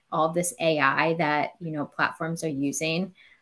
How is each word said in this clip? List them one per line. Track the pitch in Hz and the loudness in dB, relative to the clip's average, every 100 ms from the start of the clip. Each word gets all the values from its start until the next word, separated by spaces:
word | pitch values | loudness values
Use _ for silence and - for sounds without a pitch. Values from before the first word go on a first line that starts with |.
| _ | _
all | 170 160 | 0 2
this | 170 175 - | 0 -4 0
A | 165 151 | 0 4
I | 135 143 160 | 2 4 0
that, | 165 151 147 - - | 2 2 2 0 -4
you | 170 | -8
know, | 151 | -6
platforms | - - 151 - 165 165 | -6 -2 -2 -2 -6 -4
are | 160 | -4
using. | 135 143 139 160 165 175 - - _ | -2 -2 -2 -2 -2 -4 -8 -20 _